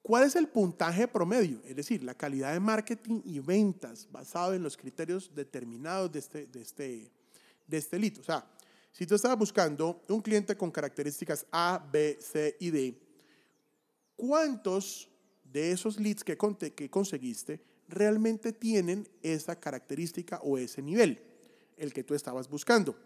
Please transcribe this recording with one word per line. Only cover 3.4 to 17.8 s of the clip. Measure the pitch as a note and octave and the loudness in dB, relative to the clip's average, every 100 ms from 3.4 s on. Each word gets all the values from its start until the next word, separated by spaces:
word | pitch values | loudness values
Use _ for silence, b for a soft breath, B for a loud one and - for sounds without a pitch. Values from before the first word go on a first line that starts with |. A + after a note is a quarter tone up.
| C3+ G3 G#3 - A#2+ A2+ - | 2 4 4 0 -10 -14 -16
basado | B2+ C3+ E3+ F3 F#3+ | -16 -10 -2 -2 0
en | |
los | D#3+ - | -4 -8
criterios | C3+ - D#3+ F#3 - C#3+ | -12 -8 -4 -6 -6 -12
determinados | C#3 C3+ A#2 A#2 D#3 F#3+ F#3 | -10 -10 -10 -10 -6 -2 -2
de | D3+ | -4
este, | - D3+ C3+ | -10 -14 -14
de | B2 | -16
este, | A2+ - C3+ A#2 A2 _ b b b b - | -16 -10 -8 -10 -14 _ b b b b -6
de | D#3 | -6
este | D3 F3 | -4 -2
lead. | G#3+ - | -2 -2
O | |
sea, | - D#3 - - b b b | -4 -4 -4 -20 b b b
si | - E3+ | -10 2
tú | |
estabas | G#3 A#3+ B3 | 4 4 4
buscando | G#3 - E3 D3 E3 F3 - | 2 4 2 2 -2 -2 -2
un | G#3+ | -2
cliente | G#3+ G#3 G3 G3+ | 2 2 2 -2
con | F3 | -2
características | D#3+ C#3+ - D3 C#3+ E3+ D3+ - | -2 -4 -4 -4 -4 -4 -4 0
A, | E3 F3 F#3 D3 | 2 2 0 0
B, | D3+ D3+ C#3+ | 2 2 0
C | - D#3 D3+ - | -4 -2 -2 -2
y | F3 | -2
D, | D3+ C3 A2+ _ _ b b b _ _ _ _ _ _ - | 0 -2 -4 _ _ b b b _ _ _ _ _ _ -6
¿cuántos | A#3+ D4+ D#4 A#3 F#3+ F#3+ F#3+ - - _ _ _ | 2 2 2 0 -2 -2 -4 -12 -16 _ _ _
de | C#3 C#3+ E3 | -6 -2 0
esos | F3+ A3 G#3 | 0 -2 -2
leads | G#3 G#3 | -2 -2
que | - D#3 | -4 0
conte-, | G#3+ G3+ D#3 | 0 0 -8
que | - C#3+ | -8 -2
conseguiste | G3 G3 C#3+ B2+ A2+ - D#3 b b | 0 0 -4 -6 -6 -8 -10 b b